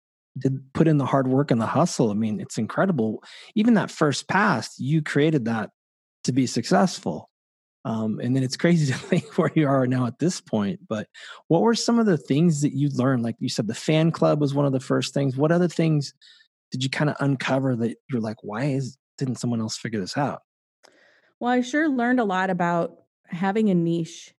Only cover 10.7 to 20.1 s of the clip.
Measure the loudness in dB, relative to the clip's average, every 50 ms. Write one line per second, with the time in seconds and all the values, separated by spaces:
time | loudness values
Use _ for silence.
10.7 | -4 -6 -6 -6 -6 -6 -6 -10 -14 -20 -20 -20 -20 -8 _ 0 2 4 4 2
11.7 | 2 2 0 0 2 2 4 2 2 0 0 0 2 2 4 4 2 2 0 0
12.7 | 0 0 -2 0 0 0 0 0 0 0 -2 -4 -6 -6 -6 -6 -4 -4 -4 -4
13.7 | -6 -4 -2 0 2 4 2 2 2 2 2 2 2 2 0 0 0 0 0 0
14.7 | 0 -2 -2 -2 -2 -2 -2 -2 -2 -2 -2 0 0 0 2 2 2 2 2 0
15.7 | 0 0 0 2 2 0 -2 -4 -10 _ _ -20 -20 _ _ _ _ _ _ -10
16.7 | -6 -6 -4 -4 -2 -2 -2 -2 -2 0 0 0 0 0 -2 -2 0 0 0 0
17.7 | 0 0 -2 -2 -4 -6 _ -6 -4 -4 -4 -4 -8 -10 -10 -8 -6 -4 -2 -2
18.7 | -2 -2 -4 -6 -10 _ _ _ _ -6 -4 -4 -4 -4 -2 -2 -2 -2 -2 -4
19.7 | -6 -8 -8 -6 -6 -6 -6 -4